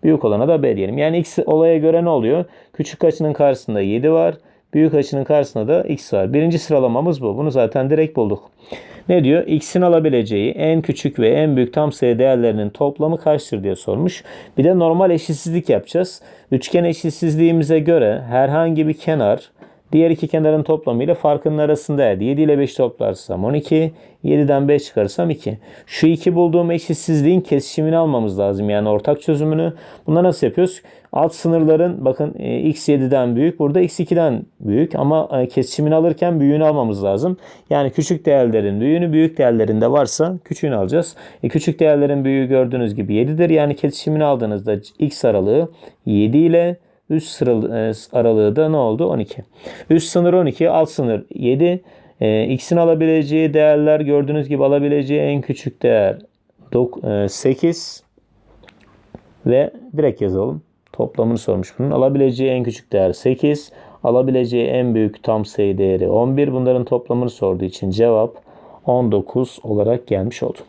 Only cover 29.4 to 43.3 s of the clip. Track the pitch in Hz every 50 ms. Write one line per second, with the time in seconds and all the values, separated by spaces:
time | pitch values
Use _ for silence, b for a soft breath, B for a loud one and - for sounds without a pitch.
29.4 | 151 156 156 156 165 170 160 B B B B B B - 156 165 180 180 170 -
30.4 | - 120 - - 180 180 - - B B B B B B - - 151 165 165 -
31.4 | - 170 165 165 156 156 160 156 170 180 175 - 131 131 131 - 151 151 - -
32.4 | - 123 120 123 - 156 151 - - - 147 139 131 127 139 131 127 120 120 120
33.4 | 143 170 170 - 156 143 147 180 180 170 - - 175 - 170 170 165 151 120 113
34.4 | - - _ _ - 104 101 120 156 170 - - 139 139 156 160 151 - - 131
35.4 | 127 127 - - 127 - - - 151 151 156 160 160 170 156 - 180 175 175 156
36.4 | 143 139 147 151 156 156 151 147 123 113 104 98 98 98 98 104 135 185 185 B
37.4 | B B B B B B 147 143 143 131 - - 156 - 180 151 - 165 143 139
38.4 | 127 120 110 110 101 101 98 104 113 139 160 170 175 170 151 156 160 160 160 -
39.4 | 139 123 120 113 110 110 110 107 113 117 131 147 139 113 - - 156 170 185 170
40.4 | _ - 156 - - 151 127 107 98 92 135 165 175 - - B B B B B
41.4 | - 123 - 156 - - 143 - 165 151 151 143 143 143 143 139 135 135 135 135
42.4 | 131 127 135 131 131 131 127 127 120 110 104 113 101 98 104 107 123 139